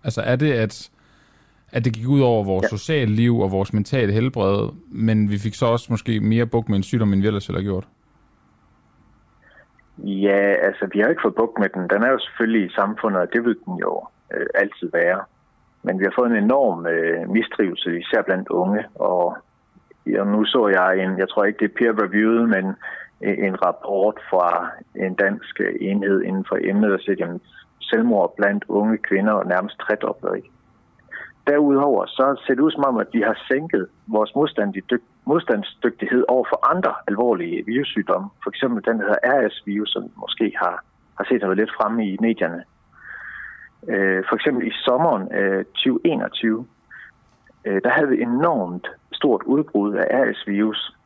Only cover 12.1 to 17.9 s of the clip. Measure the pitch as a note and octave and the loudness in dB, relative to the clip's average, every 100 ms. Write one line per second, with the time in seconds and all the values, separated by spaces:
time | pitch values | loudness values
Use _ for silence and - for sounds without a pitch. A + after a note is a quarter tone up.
12.1 | C3 - - A2+ A2+ F#2 - G2+ G#2+ A2+ | 0 -2 -2 0 2 0 0 -2 0 -2
13.1 | G2 F2 A#2 A#2+ A2+ - F2+ - G1+ - | 0 0 0 0 -2 -4 -4 -4 -4 -8
14.1 | _ _ - - - G2+ - F3 E3+ F3 | _ _ -6 -2 0 0 -4 -4 0 0
15.1 | F#3 - _ _ _ _ _ - F#2+ F#2+ | 0 -4 _ _ _ _ _ -6 0 0
16.1 | G#2+ A#2+ A2+ G#2 C3+ B2+ E2+ E2+ E2 E2 | 2 2 4 4 4 4 0 -2 0 0
17.1 | E2+ F#2 G#2 A#2 - G2 E2+ F2 | -2 0 0 -2 0 -2 0 -4